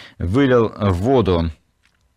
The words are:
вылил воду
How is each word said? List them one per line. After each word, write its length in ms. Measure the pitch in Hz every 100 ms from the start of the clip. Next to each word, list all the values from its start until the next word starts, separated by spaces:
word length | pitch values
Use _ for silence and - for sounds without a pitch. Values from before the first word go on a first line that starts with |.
| - _
вылил 520 | 90 110 139 123 110 -
воду 760 | 104 87 107 135 95 87 82 78 _ _ _ _ _